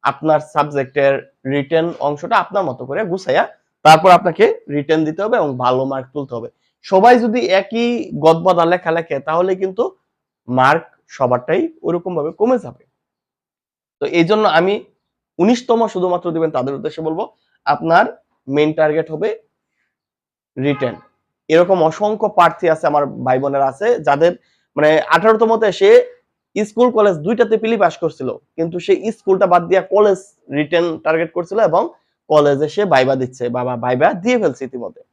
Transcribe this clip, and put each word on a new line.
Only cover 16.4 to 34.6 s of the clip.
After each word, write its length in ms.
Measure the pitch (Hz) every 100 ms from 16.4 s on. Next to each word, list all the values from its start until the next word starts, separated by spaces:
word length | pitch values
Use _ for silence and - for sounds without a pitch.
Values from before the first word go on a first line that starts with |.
| 160
তাদের 260 | 208 135 139
উদ্দেশ্যে 280 | 156 160 160
বলবো, 160 | 160 226 _ _ _ -
আপনার 400 | 147 165 170 247 - _ _ -
মেইন 240 | 143 156 156
টার্গেট 280 | 151 151 160
হবে 160 | 156 220 - _ _ _ _ _ _ _ _ _ _ _ -
রিটেন। 380 | 139 135 123 104 _ _ _ _ -
এরকম 280 | 160 175 185 160
অসংখ্য 380 | 156 208 214 214 214
প্রার্থী 280 | 170 - 175
আছে, 120 | 160 160
আমার 120 | 147 143 - 127
ভাই 120 | 131
বোনেরা 280 | 139 139 135
আছে, 160 | 131 214 196 147
যাদের 240 | 143 170 175 _ _ _ -
মানে 140 | 151 156 - 165
আঠারোতম 360 | 214 220 226 226
তে 80 | 220 175
সে 100 | 196 240 247 - _ _ _ 196
স্কুল 340 | 208 226 240 220
কলেজ 180 | 208 165 160
দুইটাতে 300 | 233 226 220
প্রিলি 160 | 220 226
পাস 100 | 180 -
করছিল, 260 | 160 - 127 - _ -
কিন্তু 220 | 165 175 175
সে 80 | 185 220 220
স্কুলটা 300 | - 190 190
বাদ 160 | 175 170
দিয়া 120 | 185 185
কলেজ 260 | 196 214 190 - _ - 139
রিটেন 280 | 151 170 175 160 156
টার্গেট 240 | 160 165 175
করছিল 240 | 170 208 196
এবং 140 | 170 339 _ _ _ -
কলেজে 380 | 151 143 139 151 202
সে 60 | 202
ভাইবা 220 | 135 131 131
দিচ্ছে 220 | 127 - 120
বা, 80 | 123 123
বা 80 | 120
ভাইবা 240 | 123 127 156 175
দিয়ে 140 | 208 247
ফেলছে 220 | 180 127